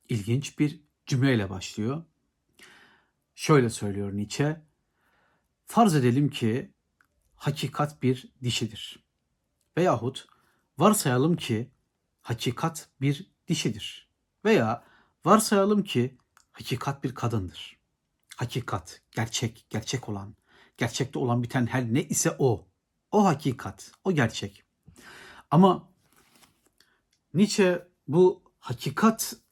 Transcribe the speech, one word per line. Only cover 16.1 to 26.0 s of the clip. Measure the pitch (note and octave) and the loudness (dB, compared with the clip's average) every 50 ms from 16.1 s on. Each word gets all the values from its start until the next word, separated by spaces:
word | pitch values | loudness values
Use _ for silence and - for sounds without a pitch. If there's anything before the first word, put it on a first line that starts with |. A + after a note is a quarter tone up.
| - _ _ _ _ _ _ _ | -4 _ _ _ _ _ _ _
hakikat | _ - A#2+ - C3 A#2+ - C#3+ C#3+ - - | _ -16 -10 -8 -8 -6 -4 -6 -6 -6 -6
bir | C3 A#2+ | -8 -6
kadındır." | - - A2+ A2+ G#2 F#2 E2+ - - - - - _ _ _ _ _ _ _ _ _ _ _ - | -6 -4 -4 -2 -4 -4 -6 -10 -14 -18 -20 -20 _ _ _ _ _ _ _ _ _ _ _ -10
Hakikat, | - C3 A#2+ - B2+ - - - G2 - - - - _ _ | -8 -8 -6 -6 -6 -6 -6 -6 -8 -8 -12 -20 -20 _ _
gerçek, | _ A#2+ A2 A2+ - - A#2+ A2 - - _ _ | _ -6 -6 -4 -4 -4 -4 -4 -6 -10 _ _
gerçek | - - - - - B2 - - | -8 -8 -6 -6 -6 -6 -6 -8
olan, | G#2 G2 G2 G2+ - _ _ _ _ _ _ _ _ | -10 -10 -12 -14 -18 _ _ _ _ _ _ _ _
gerçekte | - B2+ A#2 - - C3 - - D3+ | -6 -6 -4 -4 -4 -6 -6 -4 -4
olan | C#3+ B2 B2+ B2 A#2+ | -2 0 0 0 -2
biten | A#2+ - C3 A#2+ | -2 -2 -2 0
her | A2+ - B2+ B2 A2+ A2+ | 0 -2 -2 -2 0 -2
ne | D3 - | -2 -2
ise | - - - - D#3+ - - | -2 -2 -2 0 -2 0 2
o. | C#3+ C3 G#2+ - - _ _ _ _ _ _ _ _ _ | 2 0 0 -2 -6 _ _ _ _ _ _ _ _ _
O | - G#3 G#3 | 2 4 4
hakikat, | F#3 D3 C#3+ - C#3 A#2 - - G2 - - - - - _ - | 4 2 0 -2 -4 -4 -4 -8 -12 -12 -14 -18 -20 -20 _ -4
o | F#3+ | 0
gerçek. | F3+ C#3+ A#2 A2 - - A2 G2 - - _ _ _ _ _ - - - - - - - - - - - - _ | 2 2 0 0 -2 -6 -10 -10 -12 -16 _ _ _ _ _ -20 -20 -20 -20 -20 -20 -20 -20 -20 -20 -20 -4 _
Ama | - E3+ F#3+ F#3+ F3 - - _ _ _ | 6 6 6 6 6 2 -4 _ _ _